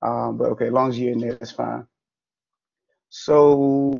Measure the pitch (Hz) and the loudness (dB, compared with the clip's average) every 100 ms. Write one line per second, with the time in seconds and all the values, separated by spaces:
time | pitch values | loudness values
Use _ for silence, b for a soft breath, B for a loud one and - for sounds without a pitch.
0 | 110 117 117 117 123 110 117 123 131 120 | -6 -4 -6 -4 -4 -2 -2 0 -2 -2
1 | 123 117 117 123 117 - 117 117 120 _ | -4 -4 -4 -8 -12 -10 -8 -8 -14 _
2 | _ _ _ _ _ _ _ _ _ _ | _ _ _ _ _ _ _ _ _ _
3 | _ - - 151 147 143 139 139 139 | _ -12 2 6 6 6 2 2 0